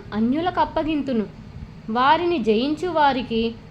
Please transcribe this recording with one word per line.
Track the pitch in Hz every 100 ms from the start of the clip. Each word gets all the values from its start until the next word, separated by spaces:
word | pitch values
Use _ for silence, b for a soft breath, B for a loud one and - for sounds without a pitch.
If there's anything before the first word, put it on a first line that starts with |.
| -
అన్యులకు | 208 226 285 359 359
అప్పగింతును. | 302 320 302 311 269 233 196 - - - - - -
వారిని | 226 269 320 349 339
జయించు | 220 220 269 302 370
వారికి | 320 285 262 226 226 233 226 -